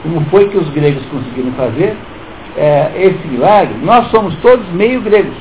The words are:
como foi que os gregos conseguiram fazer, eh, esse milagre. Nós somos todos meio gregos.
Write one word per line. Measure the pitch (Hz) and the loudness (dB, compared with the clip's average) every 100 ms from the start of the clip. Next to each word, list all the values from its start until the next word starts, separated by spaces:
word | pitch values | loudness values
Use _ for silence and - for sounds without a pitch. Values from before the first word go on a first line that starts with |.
como | 156 165 143 | -4 -4 2
foi | 190 202 | 2 4
que | 202 | 2
os | 156 | -2
gregos | 143 147 139 - | 0 0 0 -6
conseguiram | 139 117 - 127 | -8 -8 -6 -6
fazer, | 127 127 117 196 214 - - - - - - | -4 -4 -2 -2 -2 -12 -18 -18 -18 -12 -2
eh, | 151 147 - - | 2 2 0 2
esse | 190 - 165 | 0 0 -6
milagre. | 123 151 208 160 110 | -2 4 4 2 -2
Nós | 156 233 233 | 2 2 4
somos | 226 202 - | 0 0 0
todos | 233 254 190 | 4 4 2
meio | 175 214 254 | -2 0 0
gregos. | 214 208 160 - | 2 2 2 -4